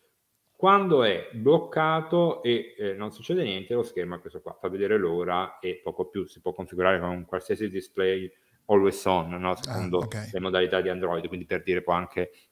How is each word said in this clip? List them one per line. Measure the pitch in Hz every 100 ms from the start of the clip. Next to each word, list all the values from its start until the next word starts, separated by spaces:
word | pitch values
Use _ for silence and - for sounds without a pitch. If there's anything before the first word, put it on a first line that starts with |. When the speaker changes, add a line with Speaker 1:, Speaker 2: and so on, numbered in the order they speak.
| _ _ _ _ _
Speaker 1:
Quando | _ 190 202 190 147
è | 113 87 -
bloccato | 113 120 160 - 165 156 160 160 175 170 127
e, | 120 117 - -
eh, | 104
non | 98 104
succede | - - 180
niente, | 131 95 -
lo | 120
schermo | 117 - 87 85
è |
questo | 92 92
qua, | - -
fa | 92
vedere | 95 101 107
l'ora | 90 85 90 87 92 -
e | 92 90
poco | 87 - 92
più. | 98 90
Si | -
può | 90
configurare | 90 90 90 92 95
con | 90
un | 90 85
qualsiasi | 92 - 98 107
display | 95 - - 95 95 92 - _ _ -
always | 101 98 -
on, | 98 92 82 90
no? | 92
Speaker 2:
Ah, | 101
Speaker 1:
Secondo | - 107 90 87
Speaker 2:
ok. | 110 107 110
Speaker 1:
le | 98
modalità | 92 92 92 95
di | 92
Android, | 90 92 85 85
quindi | 92 87
per | 90
dire | - 90
può | -
anche | 87 90 - 87 - _